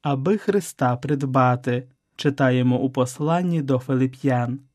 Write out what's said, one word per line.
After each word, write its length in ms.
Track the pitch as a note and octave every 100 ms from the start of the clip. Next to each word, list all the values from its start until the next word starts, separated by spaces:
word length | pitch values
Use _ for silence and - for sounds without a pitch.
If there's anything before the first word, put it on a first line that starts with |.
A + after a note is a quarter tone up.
аби 360 | D3+ C#3 C#3 G#3
Христа 580 | - G3 - - B2+ B2
придбати», 920 | C#3+ C#3+ C#3 C3 B2+ B2 B2+ B2 B2 _ _ -
читаємо 640 | D3 C#3+ C3+ B2+ B2 B2+
у 100 | C3
посланні 720 | C3 B2 - D3+ E3+ F3+ E3+
до 180 | C3+ B2+
Филип'ян. 800 | B2+ C3 C3 C3 C#3 B2 A#2+ C3 _